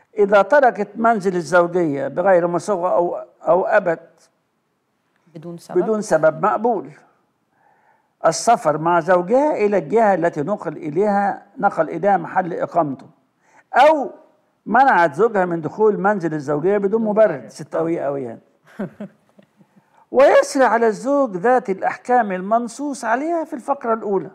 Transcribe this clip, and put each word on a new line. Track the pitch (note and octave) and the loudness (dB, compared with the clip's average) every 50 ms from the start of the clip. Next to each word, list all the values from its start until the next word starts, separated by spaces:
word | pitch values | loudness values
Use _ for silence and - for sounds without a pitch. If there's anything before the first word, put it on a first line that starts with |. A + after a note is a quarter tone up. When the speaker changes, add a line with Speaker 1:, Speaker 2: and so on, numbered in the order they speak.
| _ _ - G#3+ | _ _ 0 0
Speaker 1:
إذا | G3+ F#3+ G#3+ G3 | 2 4 4 4
تركت | G3 G3+ D4 D4 C4 A#3 F#3 G3+ G3+ - - | 4 4 4 4 4 4 2 0 -8 -8 -6
منزل | A3+ A3+ A3+ A#3 G3 E3+ G3 F3+ | -2 0 0 0 2 -2 -2 -2
الزوجية | F3+ D#3+ C#3 F3+ F3+ F3 E3+ E3 F3+ E3+ D3+ C#3 C#3 C3+ C3+ | -2 -4 2 2 2 2 2 0 0 0 0 -2 -4 -6 -6
بغير | C#3+ F3+ F3+ G3 F#3 E3+ F3 | -4 0 2 4 4 4 2
مسوغ | F3 F3 E3 - G#3+ G3+ E3+ F3 F#3 | 0 -2 -4 -2 -2 -4 -2 0 0
أو، | - F3 F3 F3 D#3+ B2+ - _ _ _ - D3 | 0 0 0 0 -4 -8 -12 _ _ _ 0 2
أو | E3+ F#3 - | 2 2 2
أبت | - - G3+ F3+ F3 D#3+ - - _ _ _ _ _ _ _ _ _ _ _ _ _ _ _ _ _ _ _ _ _ _ _ _ E3+ D#3 | 2 0 0 0 0 -4 -4 -8 _ _ _ _ _ _ _ _ _ _ _ _ _ _ _ _ _ _ _ _ _ _ _ _ _ _
Speaker 2:
بدون | E3 D3+ E3+ F3 E3 | -18 -16 -16 -16 -16
سبب؟ | - - - F#3 | -14 -4 -2 -2
Speaker 1:
بدون | F#3 A3 G#3+ G#3 | 0 0 -2 -4
سبب | G3 - E3 D3+ D#3+ D#3 D3 D3+ F3+ | -2 -2 0 2 2 0 0 0 -2
مقبول. | G#3+ A#2+ G#3+ A3 B3 A3 E3+ C#3 D3+ - - _ _ _ _ _ _ _ _ _ _ _ _ _ _ _ _ _ _ _ _ _ _ _ _ - | -2 -2 0 -2 -2 -2 -2 -6 -12 -20 -20 _ _ _ _ _ _ _ _ _ _ _ _ _ _ _ _ _ _ _ _ _ _ _ _ -2
السفر | E3 D#3+ - - A3+ A#3 - - D#3+ D3 D3+ | -2 -2 0 2 2 2 2 2 -2 -2 0
مع | D#3+ E3+ F3 E3+ | 0 0 0 0
زوجها | D3+ F#3 F#3 F3+ F3 F3+ A#3+ C4+ D4+ D4+ - | 2 2 2 2 2 2 0 2 2 2 0
إلى | - G#3 G#3 G#3 F3+ | 0 0 0 0 -2
الجهة | - B2+ G3 A#3 A3+ G3+ F#3+ | -2 0 2 2 4 4 2
التي | D#3+ E3 E3+ - D3+ | 2 0 -2 -2 -2
نقل | C#3 F#3+ G#3 - - D#3+ D3+ | -4 -4 -6 -6 -6 -10 -10
إليها، | - - D3+ D3 F#3 G#3+ G#3 G3 G3+ G3+ F#3+ - - - _ _ - | -8 -10 -6 -2 0 0 2 0 0 0 -2 -4 -6 -12 _ _ -2
نقل | G3 G3 - E3+ D#3 - | -2 -2 0 0 -4 -4
إليها | E3+ E3+ F#3+ G#3 G3 | -4 -2 0 2 2
محل | F3 D#3+ - - F#3 F3+ E3 | 0 -2 -2 -4 -4 -2 -2
إقامته، | - - - - - E3+ D#3 C#3+ B2 - - - _ _ _ _ _ _ _ _ _ _ _ _ - | -6 -6 -8 -2 -2 -2 -2 -2 -4 -10 -14 -20 _ _ _ _ _ _ _ _ _ _ _ _ 4
أو | A3+ C#4+ D#4 D#4+ C#4+ B3 - - - _ _ _ _ _ _ _ _ _ | 6 6 6 6 2 -2 -6 -10 -16 _ _ _ _ _ _ _ _ _
منعت | - G#3 B3 C#4 C4 G#3 F3 E3+ D3+ C3 | 0 2 4 4 4 4 4 2 2 2
زوجها | E3+ A3+ A#3 G#3 F#3+ F#3 | 0 0 2 2 0 -2
من | F3 E3+ E3 | 0 -2 -6
دخول | D#3 - - G3+ G#3+ G#3+ G3 F3 | -6 -8 -2 2 2 2 2 2
منزل | F#3 G#3 G#3+ F#3 E3 D#3+ D#3 | 0 0 0 0 -4 -4 -6
الزوجية | D3+ C3 C#3+ D3 D3+ D#3 F#3+ G#3 G3+ | -6 -4 -4 -4 -2 0 0 0 0
بدون | G3 F#3+ | 0 0
Speaker 2:
بدون | A3 A3+ | 0 0
Speaker 1:
مبرر. | A3 G#3 G3 A3 A3 F#3+ D#3 B2+ | -2 0 4 4 4 4 2 -6
Speaker 2:
مبرر. | A2+ G#2 | -12 -18
Speaker 1:
ست | - - D#3 - F3 | -16 -16 -16 -8 -6
قوية | E3 E3 E3 E3+ C#3+ | -4 -4 -2 -4 -4
قوي | C3+ C#3+ C#3+ C#3+ | -4 -6 -6 -6
يعني. | B2+ A#2 A2+ - _ _ _ _ _ _ - - | -8 -10 -12 -14 _ _ _ _ _ _ -12 -12
Speaker 2:
<laughs> | F#3+ D3+ - _ G3+ - _ _ _ _ _ _ _ _ _ _ _ _ _ _ _ _ _ _ _ _ | -12 -12 -12 _ -20 -20 _ _ _ _ _ _ _ _ _ _ _ _ _ _ _ _ _ _ _ _
Speaker 1:
ويسري | - B3 C#4 E4+ - C#5 - - - C4+ B3+ | 2 4 6 6 6 4 2 2 0 2 2
على | G#3+ A3 A#3 A#3 | 2 2 2 2
الزوج | A3 G3+ E3+ G3+ C4+ C#4+ C#4+ C4+ A3 F#3 | 0 0 -2 -2 0 0 0 0 0 -2
ذات | E3+ G3 B3 B3+ B3 B3 G3 | -2 0 2 2 2 0 -2
الأحكام | F#3 - - - - - - B3 B3 B3 A3 G3+ | -6 -4 -4 -6 -6 -6 -2 0 2 2 2 0
المنصوص | F#3 F#3 F#3 G3+ A3+ A#3+ A#3+ A3+ - - C#4+ D4 C4 - A#3 | -4 -6 -2 -2 -2 -2 -2 -4 -10 -8 -8 -8 -8 -6 -4
عليها | A3 A3+ C4 D4+ E4 F4 E4 D4+ | -4 -2 -2 -2 -4 -4 -4 -4
في | D#4 | -6
الفقرة | D#4 B3 - C#4+ C#4 C#4 - A#3 A3 | -10 -12 -6 -6 -6 -4 -2 -4 -4
الأولى. | A3+ G#3 G#3 G3 F3+ C#3+ - | -2 -2 -2 -2 -2 -4 -6